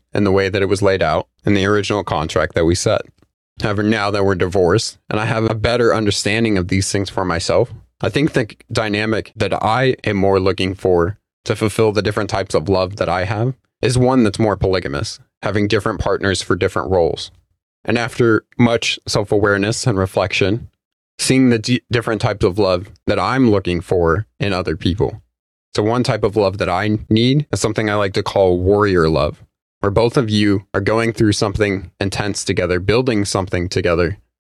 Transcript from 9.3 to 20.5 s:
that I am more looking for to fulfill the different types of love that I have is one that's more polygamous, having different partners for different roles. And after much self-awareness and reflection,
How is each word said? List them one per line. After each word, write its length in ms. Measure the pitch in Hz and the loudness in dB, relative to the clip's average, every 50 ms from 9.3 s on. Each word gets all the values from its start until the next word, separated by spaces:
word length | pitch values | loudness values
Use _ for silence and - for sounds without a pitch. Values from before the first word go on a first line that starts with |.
| - | -6
that 180 | 107 104 92 - - - | -4 -2 -2 -2 -2 0
I 320 | 107 113 127 131 131 - - - | 0 0 2 0 0 0 -2 -2
am 140 | 107 104 | -2 0
more 220 | 95 95 98 98 95 | 2 2 2 2 2
looking 360 | 92 95 92 - 92 95 98 | 2 0 0 0 -2 -4 -4
for 420 | - - 95 90 85 85 98 - - _ _ _ _ - | -2 0 2 2 2 2 0 -2 -6 _ _ _ _ -6
to 100 | - 110 | -6 -2
fulfill 360 | - 110 104 - - 110 107 | -2 -2 0 2 2 2 2
the 100 | 98 107 | 2 0
different 280 | 92 107 101 110 101 - | -2 -2 -2 -2 -4 -2
types 240 | - 98 95 - - | -4 -4 -4 -2 -2
of 160 | 85 78 98 | -2 0 0
love 280 | 95 92 92 92 101 | 0 0 0 -2 -4
that 120 | - 92 85 | -4 -2 -2
I 140 | 87 107 107 | -2 -2 -2
have 320 | 98 110 104 117 131 127 - _ _ _ _ | -4 -2 -2 -2 -4 -4 -6 _ _ _ _
is 160 | - 120 120 | -2 0 2
one 260 | 127 127 123 131 131 110 | 2 2 4 4 4 2
that's 140 | 101 - | 2 2
more 200 | - 110 107 95 | 0 0 0 0
polygamous, 600 | 90 104 98 92 90 - 67 71 71 - - - - _ _ _ _ | 0 0 0 0 -2 -2 -4 -6 -6 -6 -8 -10 -14 _ _ _ _
having 260 | - 107 95 107 104 | -6 -4 -2 -2 0
different 320 | 101 110 101 - 113 98 82 | 0 0 0 0 -2 -2 -2
partners 420 | - 107 95 - - 98 90 - | -2 -2 -2 -2 -2 -2 -4 -2
for 140 | - - 92 | -2 -4 -2
different 360 | 87 98 90 - 92 64 78 | -2 -2 -2 -2 -4 -2 0
roles. 400 | 95 90 82 78 - - - - - _ _ _ _ _ _ _ _ _ - | 2 2 2 2 -2 -4 -10 -14 -18 _ _ _ _ _ _ _ _ _ -6
And 140 | - 110 | -4 -2
after 480 | 120 113 110 - - 123 117 110 107 - _ _ - | -2 -2 -4 -2 0 2 4 2 2 0 _ _ 2
much 400 | 120 117 117 - - - - - _ | 4 4 4 2 0 -2 -4 -6 _
self-awareness 800 | - - 117 101 - 110 104 104 101 101 101 101 107 110 - - | -4 -2 -2 0 0 2 2 4 4 4 2 2 0 -2 -2 -2
and 100 | 131 101 | 0 0
reflection, 720 | 95 95 92 - 107 92 92 - - 101 92 | 0 0 0 0 -2 -2 0 0 0 0 0